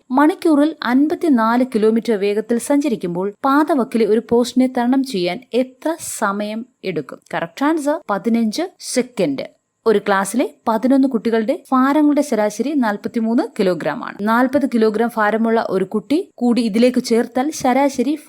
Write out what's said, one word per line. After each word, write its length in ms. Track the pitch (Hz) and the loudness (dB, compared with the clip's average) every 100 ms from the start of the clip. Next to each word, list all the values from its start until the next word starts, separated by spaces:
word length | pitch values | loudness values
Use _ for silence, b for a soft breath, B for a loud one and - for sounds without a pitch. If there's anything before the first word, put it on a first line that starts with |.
| _ | _
മണിക്കൂറിൽ 640 | 254 302 381 349 294 302 311 | 2 2 2 2 4 2 0
അൻപത്തിനാല് 800 | 220 254 302 349 349 247 220 240 254 220 | 0 2 2 0 2 2 4 2 0 2
കിലോമീറ്റർ 380 | 214 226 208 | 2 2 0
വേഗത്തിൽ 440 | 214 202 208 220 240 | 0 0 -2 -2 -4
സഞ്ചരിക്കുമ്പോൾ 760 | - 285 294 220 180 175 196 202 | 0 0 0 -2 -4 -4 -4 -4
പാതവക്കിലെ 640 | 277 277 311 311 240 233 214 | 0 2 2 0 0 0 2
ഒരു 160 | 220 226 | 2 2
പോസ്റ്റിനെ 380 | 240 247 - 254 | 0 2 2 0
തരണം 360 | 254 240 269 | 0 0 0
ചെയ്യാൻ 360 | 262 196 175 180 - | 0 -2 -4 -4 -4
എത്ര 420 | 233 254 - 302 320 - - | -4 -4 -6 -6 -6 -8 -4
സമയം 480 | 208 202 208 220 220 _ | -4 -4 -6 -8 -12 _
എടുക്കും? 360 | - 160 143 - _ | -8 -6 -8 -14 _
കറക്റ്റ് 320 | 165 165 - 277 | -6 -6 -4 -2
ആൻസർ 340 | 330 277 302 - | 0 -2 -4 -4
പതിനഞ്ച് 520 | 202 233 226 226 208 359 - | -4 0 0 0 -2 -6 -8
സെക്കൻഡ്. 840 | - 254 247 - 170 135 - - _ _ - | -6 -4 -4 -2 -2 -2 -8 -16 _ _ 0
ഒരു 140 | 208 202 | 0 2
ക്ലാസ്സിലെ 420 | 196 196 233 370 - - | 0 0 -2 -4 -4 -4
പതിനൊന്ന് 400 | 220 247 269 269 | 0 2 2 2
കുട്ടികളുടെ 560 | 233 233 226 220 330 - | 0 0 0 0 -4 -2
ഭാരങ്ങളുടെ 500 | 262 262 294 294 285 | 2 2 4 4 2
ശരാശരി 520 | 285 214 214 208 233 | 0 0 0 -2 -2
നാൽപത്തിമൂന്ന് 680 | 311 233 208 214 240 220 233 381 - | 0 -2 -2 -6 -4 0 0 -2 -2
കിലോഗ്രാം 460 | 190 170 156 151 - | 0 0 -4 -6 -10
ആണ്. 120 | - | -6
നാൽപത് 480 | 208 226 262 277 277 | 0 2 2 0 0
കിലോഗ്രാം 380 | 240 220 208 233 226 | 2 2 2 -2 0
ഭാരമുള്ള 480 | 208 220 226 226 - | 0 0 0 0 0
ഒരു 160 | 190 190 | -2 -2
കുട്ടി 440 | 214 - 302 - - | -4 -2 -2 -4 -4
കൂടി 260 | 240 233 | 0 0
ഇതിലേക്ക് 420 | 233 208 247 254 | 0 2 2 2
ചേർത്താൽ 480 | 240 226 240 - 277 | 0 0 0 -4 -4
ശരാശരി 680 | 311 254 247 277 269 269 302 | -2 0 0 0 0 -2 -4